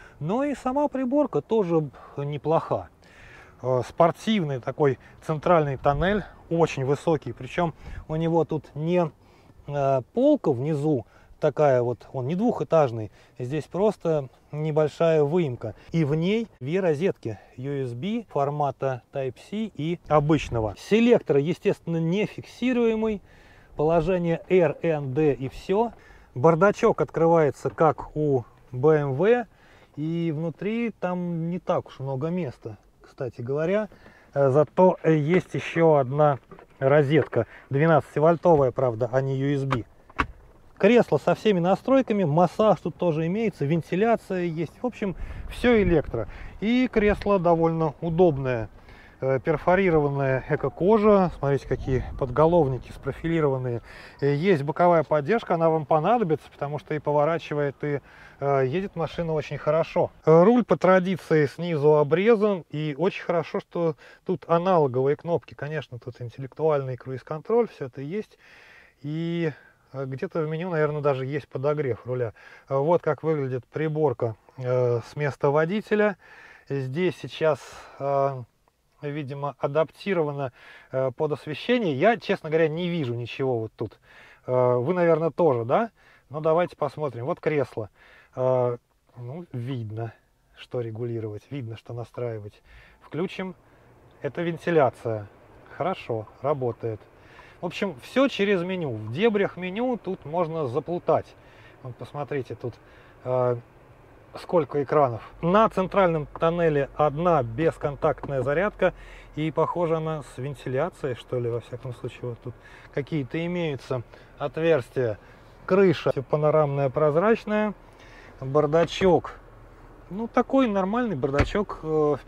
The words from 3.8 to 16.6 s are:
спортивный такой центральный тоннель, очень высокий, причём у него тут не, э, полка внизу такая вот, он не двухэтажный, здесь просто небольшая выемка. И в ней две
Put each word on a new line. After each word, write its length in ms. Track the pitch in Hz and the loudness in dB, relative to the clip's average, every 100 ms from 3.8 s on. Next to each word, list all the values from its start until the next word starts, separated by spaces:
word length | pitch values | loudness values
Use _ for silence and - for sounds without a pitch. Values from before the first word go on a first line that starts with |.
| 113 | 0
спортивный 720 | - 165 - - 214 151 131 | 4 4 2 -2 0 0 -4
такой 380 | 123 131 147 123 - - - | -6 0 0 0 -6 -12 -6
центральный 500 | 156 170 175 147 131 | -2 2 4 2 0
тоннель, 480 | 147 143 175 208 - - - | 0 0 0 -2 -4 -14 -4
очень 340 | 165 156 - | 0 0 0
высокий, 480 | 131 143 - 156 123 | -2 -2 0 -2 -2
причём 420 | - 131 - 170 - - - - | -12 -10 -4 -4 -4 -14 -14 -8
у 80 | 160 | -4
него 280 | 165 165 | 0 0
тут 200 | 151 156 - | 0 -2 -8
не, 360 | 143 160 180 165 - _ _ _ - - | -8 -2 0 0 -4 _ _ _ -20 -10
э, 360 | 143 139 135 - | -2 0 0 -2
полка 360 | - 285 294 165 | 0 2 2 2
внизу 540 | 120 143 147 151 139 - _ - - | -2 -2 -2 0 -2 -4 _ -20 -4
такая 420 | 156 147 147 127 | -2 2 4 4
вот, 260 | 120 113 - | 2 -4 -10
он 140 | 135 127 | -8 -6
не 80 | |
двухэтажный, 760 | 180 233 - 156 165 139 113 107 - _ - | -2 -2 -2 0 2 2 0 -10 -14 _ -12
здесь 260 | 123 151 | -8 -6
просто 640 | - 170 214 - 170 156 135 _ _ | -6 -2 -2 0 -2 -2 -4 _ _
небольшая 720 | 147 156 151 151 - 165 160 | -6 -2 0 0 2 2 4
выемка. 520 | 143 180 151 120 113 - - | 2 2 -2 -4 -10 -12 -6
И 120 | 165 | -2
в 100 | 143 | 0
ней 340 | 156 175 220 226 | 0 0 -2 -4
две 220 | - | -10